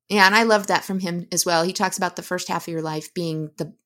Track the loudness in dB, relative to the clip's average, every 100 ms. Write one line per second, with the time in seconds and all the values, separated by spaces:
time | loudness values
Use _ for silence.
0 | -2 6 6 6 4 4 2 -2 0 -4
1 | -4 -6 -4 -4 0 2 0 0 -2 -2
2 | -4 -6 -6 -6 -4 -6 -6 -6 -4 -6
3 | -8 -6 -6 -4 -8 -8 -10 -12